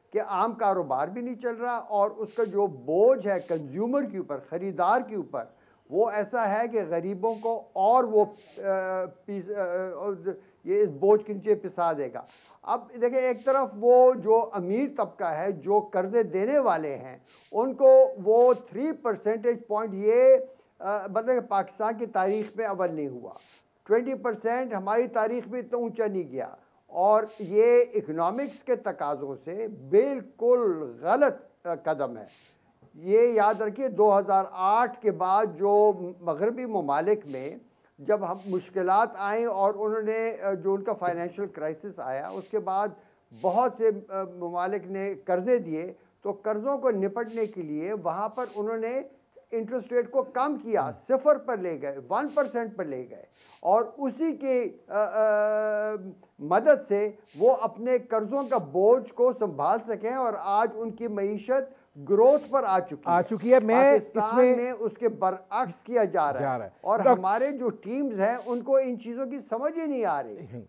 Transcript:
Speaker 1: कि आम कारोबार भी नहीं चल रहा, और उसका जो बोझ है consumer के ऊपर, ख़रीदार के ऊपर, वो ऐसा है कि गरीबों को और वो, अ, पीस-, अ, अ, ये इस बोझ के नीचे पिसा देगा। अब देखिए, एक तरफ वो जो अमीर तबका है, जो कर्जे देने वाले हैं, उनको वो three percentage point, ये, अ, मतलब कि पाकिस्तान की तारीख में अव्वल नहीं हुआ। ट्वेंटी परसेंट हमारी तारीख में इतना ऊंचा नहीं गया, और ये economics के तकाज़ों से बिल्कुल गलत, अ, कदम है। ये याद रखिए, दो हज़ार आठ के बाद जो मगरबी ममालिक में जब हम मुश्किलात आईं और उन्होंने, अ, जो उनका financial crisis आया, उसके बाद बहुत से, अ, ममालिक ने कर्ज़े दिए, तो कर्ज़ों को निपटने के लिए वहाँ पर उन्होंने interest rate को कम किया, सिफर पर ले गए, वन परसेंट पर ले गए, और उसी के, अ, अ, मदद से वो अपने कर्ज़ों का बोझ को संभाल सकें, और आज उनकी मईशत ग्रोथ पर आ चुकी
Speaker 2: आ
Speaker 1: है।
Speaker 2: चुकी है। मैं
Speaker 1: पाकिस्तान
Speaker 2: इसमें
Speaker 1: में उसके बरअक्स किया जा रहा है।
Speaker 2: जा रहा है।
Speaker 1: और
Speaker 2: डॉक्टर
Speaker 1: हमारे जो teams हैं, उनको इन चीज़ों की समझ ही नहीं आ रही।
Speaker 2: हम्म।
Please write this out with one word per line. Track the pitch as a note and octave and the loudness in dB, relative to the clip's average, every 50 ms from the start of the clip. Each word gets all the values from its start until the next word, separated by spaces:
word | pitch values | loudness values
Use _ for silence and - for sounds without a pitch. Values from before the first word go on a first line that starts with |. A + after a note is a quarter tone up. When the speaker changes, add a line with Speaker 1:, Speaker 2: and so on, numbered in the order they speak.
| _ _ - | _ _ -6
Speaker 1:
कि | G#3 | -6
आम | A3 - G3+ F3+ G3+ A3+ G#3+ | -4 -2 -2 -2 -2 -2 -2
कारोबार | A3+ A3+ G3+ F#3+ F#3 D#3+ C#3 C3 C3 D3 E3 | 0 0 0 0 0 -2 -2 -2 -2 -4 -4
भी | G3 B3 A#3+ | -6 -8 -8
नहीं | B3 B3 | -8 -8
चल | A3 A#3 A#3+ A#3 | -8 -8 -8 -6
रहा, | A3+ A#3+ A#3+ A#3+ A#3 | -6 -6 -6 -6 -6
और | - - G#3+ G3+ G3+ G#3 | -6 -4 0 0 0 0
उसका | G#3 G#3+ A3 G#3+ - - A3+ | 0 -4 -10 -8 -4 -2 -2
जो | G3+ F3+ G3+ G3+ | -2 0 0 0
बोझ | F#3+ D3 C3 A#2+ C#3 D#3+ F3+ G#3+ B3 C4+ A#3 F#3 | 0 -2 -6 -6 -2 2 4 6 6 6 4 2
है | G3+ G3 F3 | -2 -2 -2
consumer | - - E3+ D#3+ D3 C3+ C3 F3+ A3 A#3+ C4 C#4 C4+ | -4 -4 -6 -6 -6 -6 -6 -4 -2 -2 -2 -2 -2
के | G#3+ G3 F#3+ | -4 -6 -8
ऊपर, | - - D3 | -8 -8 -10
ख़रीदार | C3 - - D#3+ F3 F#3 G3 F3 D3 F3 F#3 A3 B3+ B3+ | -10 -10 -10 -10 -8 -6 -6 -4 0 0 2 2 0 0
के | - A3 | -4 -8
ऊपर, | G3 D#3 - - B2+ A#2 - _ _ _ _ _ _ _ - | -8 -8 -8 -8 -10 -10 -10 _ _ _ _ _ _ _ -4
वो | C3+ F#3 A3 A3+ | 0 0 0 0
ऐसा | G3+ G#3+ G3+ G#3 B3 A#3+ A3+ | 0 -4 -4 -2 -2 -2 -2
है | G3+ G3+ G#3+ A#3 A#3 | 0 0 -2 -2 -2
कि | A#3 A3 F#3+ | -2 -4 -4
गरीबों | D#3 E3+ E3+ E3 F#3+ G3+ F3+ G3 A3+ A3 | -2 -4 -4 -4 -4 -6 -4 -4 -4 -4
को | G#3+ A3 A3+ A#3 A3 - - - | -2 -4 -4 -4 -4 -8 -8 -4
और | F#3+ F#3+ G#3 A#3+ C4 B3 | 0 2 4 4 4 4
वो, | A3 G#3+ G#3 G#3 | 4 4 2 2
अ, | G#3 - - - - - - G3 G3 F#3+ F#3+ F#3 F#3 F#3 F#3 F#3 F3+ F3+ _ _ | 2 -2 -14 -20 -20 -14 -8 -4 -2 -2 -2 -2 -4 -4 -6 -6 -8 -10 _ _
पीस-, | - G3+ G3 E3+ F#3 | -10 -10 -10 -8 -8
अ, | G3+ G3+ F#3+ F3 F3 F#3 F#3 F#3 E3+ C#3+ F#3 G#3 G3 E3+ E3 F#3+ F3+ | -6 -6 -4 -4 -4 -4 -4 -6 -8 -8 -6 -6 -6 -6 -6 -8 -8
अ, | - - _ _ _ - | -8 -12 _ _ _ -6
ये | E3 F#3+ G#3 G#3+ | -2 0 2 2
इस | F#3 | 0
बोझ | C#3+ C3+ D#3+ G3 G#3+ G#3+ G#3+ | 0 2 4 6 6 6 4
के | - G#3 | 0 -10
नीचे | G3 G#3 G#3+ G#3 | -4 0 0 0
पिसा | G#3 G3+ F#3 - F3+ F3 E3 D#3+ | 0 -2 -8 -4 -2 -2 0 0
देगा। | D3 C#3 A#2+ A#2+ A#2 A2+ - - - - - - _ - | -2 -4 -8 -8 -12 -14 -16 -20 -20 -20 -20 -20 _ -6
अब | - A3 B3 A#3+ - - A#3+ | -4 -4 -4 -6 -8 -6 -2
देखिए, | A#3 A#3+ B3+ C4 B3+ B3+ | -2 0 0 0 0 0
एक | B3 B3 | -2 -2
तरफ | B3 C4 C4+ C4+ C4+ - G3+ | 0 0 2 2 0 -2 -4
वो | G3+ A3 A#3+ B3 B3 B3+ B3+ B3+ | 0 6 8 8 10 10 8 6
जो | A3+ F3 G#3+ A3 A3+ | 4 4 4 4 4
अमीर | A3+ A3 A3+ G3+ F3 F3+ G3+ A#3 C#4+ C#4 - - | 4 0 -4 -4 -2 -2 0 0 -2 -2 -2 -4
तबका | G#3 - - - G3 E3+ | -6 -6 -6 -6 -4 -4
है, | D#3 D3+ F3 G3 F#3+ | -2 -2 -2 -4 -4
जो | D3+ C3 F3 G3+ G#3 | -4 -2 2 2 2
कर्जे | G#3 G#3 - F#3 F#3 F#3+ G#3+ A#3 A3 | 2 0 -2 -2 -2 0 0 0 0
देने | E3+ D3+ F#3 G3+ A#3 C#4+ D4 | 0 0 -2 0 0 2 2
वाले | C4 A3 F3 D#3+ D#3 D3 | 2 2 0 0 -2 -6
हैं, | C#3 A#2 B2 C3 B2+ - _ - - - - - - | -8 -8 -12 -16 -18 -20 _ -20 -20 -20 -16 -8 -4
उनको | G#3 A#3+ C4+ B3+ - C4+ C4 C4 C4 - - - G3+ | -2 -2 -2 0 6 8 10 10 10 10 8 4 -2
वो | F3+ G#3 A3 A#3+ B3 B3+ B3 | 2 4 6 8 8 6 6
three | - - - - G#3 C#4 D#4+ D4+ | 4 0 -12 -8 -6 -4 -4 -4
percentage | - - A#3+ G#3 - - G#3 A3 A3 G#3 A#3+ A#3 A3 A3+ | -4 -4 -4 -4 -2 -2 -2 -2 -2 0 -2 -2 -2 -4
point, | - G#3 G#3 A3+ A3 F#3+ | -4 -4 -4 -4 -4 -6
ये, | F#3+ G3+ G#3+ A#3 A#3+ C4 C4 C4 C4 C4 - - _ _ _ _ - | -2 2 4 6 8 8 8 8 8 6 0 -14 _ _ _ _ -10
अ, | - F#3+ G#3 G#3 F#3+ - | -6 -4 -4 -4 -4 -4
मतलब | F#3 A3 A3+ A#3+ B3+ A#3+ | -4 -4 -2 0 0 -2
कि | A#3 | -2
पाकिस्तान | A#3+ G3+ G3 - - - - G#3+ A3 A3+ G#3+ | -2 -2 -2 -2 -4 -6 -6 -4 -4 -4 -4
की | A#3+ | -6
तारीख | G#3+ - F#3+ F#3 G3 G#3 G#3+ G#3+ G#3+ - | -4 -2 -2 0 0 0 -2 -4 -6 -6
में | G#3 A3+ | -6 -6
अव्वल | G#3 G3 F3+ F#3 F3 | -4 -4 -2 -4 -4
नहीं | D#3+ D#3 D3 C#3 | -4 -4 -6 -8
हुआ। | B2 B2 A2+ - - - - - - - _ _ _ _ _ | -8 -10 -14 -16 -18 -20 -20 -20 -20 -20 _ _ _ _ _
ट्वेंटी | - G#3 A#3+ B3 C4+ C4 | 0 0 0 0 0 -6
परसेंट | - - A#3+ A3 G#3+ - A3+ A#3 B3 C4 A#3+ A3 | -4 -4 -6 -4 -4 -2 -2 -2 -2 -4 -4 -6
हमारी | A3+ F#3+ G3+ G#3+ A#3 B3+ - | -6 -2 0 0 0 0 0
तारीख | A#3 A3+ G#3+ A3+ A#3+ B3 - G3 | 0 -2 -2 -2 -2 -4 -6 -8
में | G3 B3 | -8 -10
इतना | G#3 - A#3+ A#3+ | -8 -6 -4 -4
ऊंचा | A#3+ A3+ - A3+ A3 | -4 -4 -4 -4 -4
नहीं | G#3 F#3+ F#3 E3+ C3+ | -2 -2 -4 -8 -8
गया, | B2+ C3 A#2 - - - _ _ _ _ _ _ | -8 -8 -8 -8 -12 -18 _ _ _ _ _ _
और | - E3+ F#3 G3+ G#3+ A3 A3 G#3+ - - | -2 0 4 4 4 4 2 0 -8 -10
ये | G#3+ E3+ G3 G#3 A3+ A#3+ A#3+ A#3+ A#3+ | -8 0 4 4 6 6 6 6 4
economics | A#3+ - G#3 - - D#3 E3 E3+ F3 G#3 B3 C#4+ - - - - | 4 0 -4 -4 -4 -2 -2 0 0 -2 -2 -6 -8 -10 -10 -6
के | - B3 | -4 -4
तकाज़ों | A#3+ A#3+ G3+ F3 - D#3 D3 D3+ C3 C#3+ C#3 C3+ | -4 -4 -6 -6 -6 -4 -4 -4 -6 -6 -10 -10
से | - - D#3+ F3 G#3 A3+ G#3+ | -12 -12 -12 -10 -8 -8 -10
बिल्कुल | G#3+ C3+ B2+ C3+ E3 G#3 B3+ C#4 C#4 B3+ F#3+ - - - A3+ A#3+ B3 B3 A#3 G3+ E3+ D#3+ D3+ B2 A#2 A#2 C#3 | -10 -14 -4 2 4 4 4 4 0 -6 -8 -12 -8 -2 2 4 4 4 4 0 -2 -2 -6 -10 -10 -6 -2
गलत, | E3+ A3 C#4+ D4 C4 - - - - _ _ - | 0 2 4 4 2 2 -2 -12 -20 _ _ -8
अ, | F3 E3 | -8 -8
कदम | D3+ - D#3+ D#3 C#3 C#3 B2 A#2+ | -6 -4 -4 -4 -2 -4 -6 -6
है। | A2 G#2 F#2+ - - - - _ _ _ _ _ _ _ _ _ | -10 -16 -18 -20 -20 -20 -20 _ _ _ _ _ _ _ _ _
ये | D3+ D#3+ F#3 G3+ A3+ A#3+ A#3+ A#3 | -10 -2 2 4 4 6 4 4
याद | G#3+ G3+ G#3 A3 G3+ A3 | 4 4 4 2 2 -2
रखिए, | G#3 G3 A3+ C4+ B3+ | -6 -4 -4 -4 -2
दो | G3+ G#3 G#3 G#3+ | 2 4 4 6
हज़ार | G3 G3+ G3 G3 G3 F#3+ F#3+ - - | 6 4 4 2 2 2 0 0 -4
आठ | F#3 F#3 G3 G#3 A3+ B3 A#3 B3 - - | -4 0 2 2 2 2 0 -2 -4 -2
के | G#3+ | -2
बाद | F3 D#3+ F#3 F#3 F#3+ G#3 A3 G3+ | 0 0 0 2 2 2 2 0
जो | E3 D3+ G3 G3+ G3+ G#3 G#3 G#3+ G3 F3+ F3 F3 F3 F3 F3 | -2 0 2 4 6 6 6 6 4 2 -4 -10 -10 -8 -6
मगरबी | E3+ D#3 D3 G3 A3+ A#3+ C4 B3+ | -4 -2 0 0 -2 -2 -2 -6
ममालिक | A#3 G#3+ F#3+ D#3+ C#3 C#3 D3 E3 G3+ G#3+ G#3+ - | -4 -4 -4 -2 0 0 0 2 2 0 -2 -2
में | D3 C3+ C3 C3 D3 - A#3+ - _ _ _ _ _ _ - | -8 -10 -10 -8 -10 -12 -14 -18 _ _ _ _ _ _ -8
जब | C#3+ - G#3 G#3 G3 | -2 0 0 0 0
हम | E3+ F#3 G3 F#3 G3+ | -4 -6 -6 -6 -4
मुश्किलात | F#3 F#3 F3+ - F3+ F#3+ F3+ F#3 F#3+ G#3 A#3 A#3 A#3 | -4 -4 -4 -4 -4 -2 0 2 2 2 2 0 -2
आईं | F#3 G3+ G3+ G#3+ A3+ A#3 | -6 -6 -4 -2 -2 -2
और | A#3 G3+ F#3+ G3 G3 G#3 | -2 -2 0 0 0 0
उन्होंने, | G3+ G#3+ G#3+ G#3+ A3 G#3+ G#3+ A3 A3+ A3+ A3+ A3 | 0 -4 -4 -4 -4 -4 -4 -4 -2 -4 -4 -6
अ, | - F#3 G3 G3 | -6 -4 -4 -4
जो | F#3+ - G3 G3 | -2 -2 -2 -2
उनका | G3 G3 A3+ G3+ | -2 -2 -4 -6
financial | G3+ F3+ F3 F3 E3+ E3+ F3 F3 G3+ G3+ G3 | -4 -2 -4 -4 -4 -6 -8 -8 -8 -10 -10
crisis | G3+ E3 D3+ D#3 D#3+ D#3 - G#3 - - | -8 -8 -8 -8 -8 -8 -12 -16 -14 -12
आया, | B2 C3 C3 C3+ - F#3 | -8 -8 -6 -6 -8 -8
उसके | F#3+ F#3+ F#3+ - - G#3+ | -10 -12 -10 -6 -6 -6
बाद | F3+ F#3+ F#3+ G3 G#3 G#3 - - _ _ _ _ _ _ A#2 | -4 -2 -2 -2 -2 -4 -6 -10 _ _ _ _ _ _ -10
बहुत | A2 A#2 F#3 F3+ A3+ B3+ B3 - - | -4 -2 0 2 2 0 0 0 0
से, | A3+ | 0
अ, | A3 G#3 G3 - - G3 F#3+ F#3+ F3+ F3+ F3+ | 0 0 0 -6 -10 -8 -8 -8 -8 -8 -10
ममालिक | F3 E3+ F3 F3 F3+ F#3 G3+ G3+ E3+ | -10 -6 -4 -4 -4 -4 -4 -6 -8
ने | F3+ G3 F#3+ G3 G3+ G3 | -8 -8 -6 -6 -6 -8
कर्ज़े | - - - F3+ F3+ F#3 A#3+ B3 A#3+ | -8 -4 -2 -2 0 2 2 0 0
दिए, | G3 E3 D#3 D#3 E3+ F#3 F#3 _ _ _ _ _ - | 0 -2 -6 -8 -8 -10 -12 _ _ _ _ _ -8
तो | G3+ G3+ | -8 -8
कर्ज़ों | G3+ - G#3+ G#3+ G#3+ G#3+ C#4 C#4 C4 | -6 -4 -6 -4 -4 -2 -4 -4 0
को | C4+ B3+ | 0 0
निपटने | A3 G3 F#3+ G3 G3 A#3 A#3 A3 A3+ A#3 A3 | 0 0 -2 -2 -4 -4 -8 -6 -6 -6 -6
के | G#3 G#3+ F#3+ E3 | -6 -6 -8 -10
लिए | D3+ D3+ D3+ D#3+ F#3+ G#3+ | -8 -6 -6 -6 -6 -6
वहाँ | G#3 D#3+ E3+ D#3+ F#3 G#3 A3 | -6 -4 -4 -4 -4 -4 -6
पर | G#3+ B3+ B3 A3+ - | -6 -6 -8 -8 -6
उन्होंने | G#3 G#3 A3 A3+ A3+ A3 A3+ B3 C4+ C4+ - _ _ _ _ _ - _ _ - | -6 -6 -4 -4 -4 -4 -4 -6 -6 -8 -10 _ _ _ _ _ -20 _ _ -6
interest | A3+ A3 G#3+ B3 B3 A#3+ - B3 | -6 -6 -4 -6 -8 -6 -2 -2
rate | A#3+ A#3+ A#3+ | -2 -2 0
को | B3 C4+ - | -2 -2 -2
कम | - - B3 C4 D4+ D4 | -2 -2 -2 -2 -2 -2
किया, | - - A#3 G#3+ F3 C3+ D3 | -4 -4 -2 0 0 0 0
सिफर | D3+ - - - C4 C4 C4 D4 D4 C4+ | -4 -8 -4 -2 0 2 4 4 2 2
पर | C4+ A#3 A#3+ G3+ | 2 -6 -6 -4
ले | F3+ F3 E3 C3+ | -4 -6 -6 -6
गए, | C#3 C#3 C#3 | -8 -8 -8
वन | C#3 B2 B2 F3+ A#3 D4 C#4+ | -8 -8 -4 -4 -2 -2 -2
परसेंट | - D4 C4+ - - A#3+ A#3 G#3+ - | 0 -2 -2 0 -2 -6 -6 -6 -6
पर | - F3+ | -8 -8
ले | D3+ C3+ B2+ B2+ | -8 -8 -10 -10
गए, | A#2 A2 - - - _ - - - - - - | -12 -16 -20 -20 -20 _ -20 -20 -20 -16 -6 0
और | E3 G3 A3+ A3+ | 2 2 2 2
उसी | - - C#4+ C#4 C4 G#3 - D#4+ E4 C4+ | 0 -6 -6 -6 -6 -4 -2 -2 -2 -2
के, | - C4+ C4+ B3+ B3 A#3 - | -2 -2 0 0 0 0 -4
अ, | - - _ - | -8 -12 _ -4
अ, | G3 G#3 G#3+ F#3 F#3 A3 A3 G#3+ G#3 G#3 G#3 G#3+ G#3+ G#3+ G#3+ G#3+ G#3+ G#3 G#3+ G#3+ G#3+ G#3 F#3 F#3+ - _ _ _ _ - | -2 -2 -2 0 0 0 2 2 2 2 0 0 0 -2 -2 -2 -2 -2 -4 -4 -6 -8 -10 -12 -18 _ _ _ _ -10
मदद | C#3+ D3+ F3+ G#3 A3+ D4+ C#4+ C#4 - - | -2 0 2 4 6 6 4 4 4 0
से | G3+ G3+ G#3 G#3 G#3 - _ - - C#3 | -2 0 0 -2 -6 -10 _ -14 -2 2
वो | G3 B3 | 4 4
अपने | C4 - A3 A3+ - G3 A#3 B3 B3+ A#3+ | 4 4 0 -4 -4 -4 -4 0 0 0
कर्ज़ों | B3 - A3+ A3 G#3+ G3 B3+ C#4 C#4 | 0 -2 -2 -2 -2 -2 -2 -4 -2
का | A3+ C4 A#3 | -2 -2 -2
बोझ | E3 C#3 C#3 F3+ G3 G#3+ A#3+ C4 - - | -2 -2 0 4 6 6 6 4 2 -2
को | - - B3 B3+ B3 | -2 0 0 0 0
संभाल | B3 A3 F#3+ D3+ C3+ D3 E3 G#3 A#3+ | 0 -4 -4 -4 -2 0 0 0 0
सकें, | G#3+ A3+ A3 - G3+ A3+ B3 | -2 -6 -8 -6 -6 -6 -4
और | C4 B3+ A3+ G#3 | -2 -4 -4 -4
आज | E3 E3 F#3+ G3+ G#3+ A#3 A3 A3 | -4 -4 -2 0 0 0 0 -2
उनकी | A3 A3+ A3+ G#3+ A3+ A#3 A#3 | -6 -8 -8 -8 -8 -8 -6
मईशत | G#3+ G3+ G3 G3+ G#3+ G3+ - - B3+ C4+ C4+ C4+ - _ _ _ _ D3 | -6 -4 -4 -4 -4 -4 -4 -2 -2 -2 -2 -4 -10 _ _ _ _ -10
ग्रोथ | C#3 C3+ G3+ G3+ A#3 C4 D4 D4 - - B3+ | -4 2 4 6 6 6 6 4 2 0 0
पर | C4+ B3 | 0 2
आ | G3+ F#3+ F#3 | 2 2 0
चुकी | F3 - D3+ - - | 0 -2 -8 -8 -2
Speaker 2:
आ | E3+ E3+ | 2 2
Speaker 1:
है। | F3 F3 | 2 2
Speaker 2:
चुकी | - A3 F#3 F3 A#3+ | 0 -2 -2 2 6
है। | B3+ B3+ | 6 6
मैं | G#3+ G#3+ A3+ B3 C4+ C#4 - | 6 6 4 6 6 8 6
Speaker 1:
पाकिस्तान | G#3+ G#3+ - - A3+ G#3 A3 | 6 4 0 -2 -2 -2 2
Speaker 2:
इसमें | A3+ B3+ B3+ B3 B3+ | 4 4 6 6 4
Speaker 1:
में | A#3+ A#3+ B3+ B3+ | 2 0 -4 -4
उसके | G#3 A3+ G#3+ - - A#3 A3+ | -4 -4 -6 -4 0 -2 -2
बरअक्स | - D#3 G3 F#3 F#3 F#3 - - G3+ A3+ B3+ F3 E3+ - - | 0 0 0 0 0 -2 -6 -6 -4 -4 -4 -4 -6 -12 -8
किया | - B3 A#3 G#3+ | -2 0 2 2
जा | F#3 D#3+ F3 D3+ C#3+ | 2 2 2 0 0
रहा | C3+ C3 | 0 -2
है। | C#3+ C3+ | -2 -2
Speaker 2:
जा | B2+ | -2
रहा | A#2+ G#2+ | -4 -6
है। | F#2+ - _ - | -10 -14 _ -2
Speaker 1:
और | F3+ G#3+ A3+ | 0 0 4
Speaker 2:
डॉक्टर | F#3+ C4+ B3 F#3 | 4 4 4 4
Speaker 1:
हमारे | F#3 F#3+ G#3 A#3 C4 C#4+ C#4+ | 2 0 0 0 0 -2 -2
जो | B3+ B3+ A3+ | -2 -4 -4
teams | - - - F#3+ A#3+ C#4 D4 C4+ A3 F#3+ | -4 -6 -6 -6 -4 -4 -4 -4 -2 0
हैं, | F#3+ A3 A#3+ | 0 0 0
उनको | B3 - A#3+ A#3+ A#3+ A#3 B3+ C4+ C4+ | -2 -4 -4 -6 -4 -2 2 2 2
इन | C4+ B3+ B3 | 2 0 -4
चीज़ों | A3 A#3 A3+ A#3 B3 C4+ | -8 -8 -10 -8 -8 -8
की | A#3+ C4+ C#4 | -8 -8 -10
समझ | G#3 - A3 A#3 C#4 D#4 D#4+ | -10 -8 -6 -4 -4 -4 -4
ही | E4 D#4+ | -4 -4
नहीं | D4+ C#4 B3+ A3 | -4 -2 -2 -2
आ | F3+ D#3 C#3+ | -2 -2 -2
रही। | B2+ A2+ G#2 F#2+ - | -4 -8 -10 -14 -16
Speaker 2:
हम्म। | - A#2 A#2+ G#2 | -14 -14 -16 -12